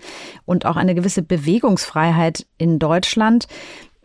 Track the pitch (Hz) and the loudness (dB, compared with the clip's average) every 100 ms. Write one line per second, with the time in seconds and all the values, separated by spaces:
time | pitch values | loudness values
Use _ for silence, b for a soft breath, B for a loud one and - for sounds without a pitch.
0 | B B B B - 180 - 170 185 175 | B B B B -2 0 0 0 0 2
1 | 185 190 160 175 147 226 262 185 - 156 | 0 -2 -2 -2 2 2 2 0 -2 0
2 | 165 165 165 160 - - 165 156 151 170 | 2 2 0 -2 -12 -2 0 0 2 0
3 | - 226 214 233 - B B B B B | 0 0 4 2 0 B B B B B